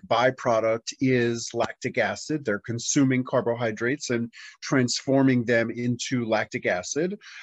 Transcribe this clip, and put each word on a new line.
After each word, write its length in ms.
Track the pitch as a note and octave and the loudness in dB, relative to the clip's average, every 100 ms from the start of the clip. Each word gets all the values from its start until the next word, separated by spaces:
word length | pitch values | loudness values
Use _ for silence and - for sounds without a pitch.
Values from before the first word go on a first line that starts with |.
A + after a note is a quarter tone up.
| - | 0
byproduct 840 | A2+ B2+ B2+ B2+ A2+ A2+ A#2 - - | 2 2 2 0 2 2 0 -4 -2
is 500 | C3 B2+ A#2+ A#2 - | 2 4 2 0 -4
lactic 420 | A#2 A#2 - B2 - | -2 -4 -4 -4 0
acid. 480 | G2+ G#2 - D3+ | 0 -2 -6 -4
They're 160 | C3 G2+ | -2 -4
consuming 640 | - A#2 - D3+ C3+ B2+ | -4 -6 -2 2 4 2
carbohydrates 840 | B2+ B2+ A#2 A#2 A#2 G#2+ A#2+ D3 - | 0 0 0 0 -2 -2 -2 -2 -2
and 200 | A#2+ A#2 - - - | -2 -4 -10 -20 -16
transforming 840 | - C#3 A#2+ - - C3+ C3+ B2 A2+ | -2 0 2 -2 0 4 4 4 4
them 240 | A#2 A2+ | 2 0
into 560 | A2+ B2 A#2+ - B2+ A2 | -2 -4 -4 -2 -2 0
lactic 400 | G#2+ G#2+ A#2+ A2+ | 0 -2 -4 -2
acid. 520 | F2+ - C#3 F3+ G#3 - - | -2 -2 -4 -4 -6 -14 -20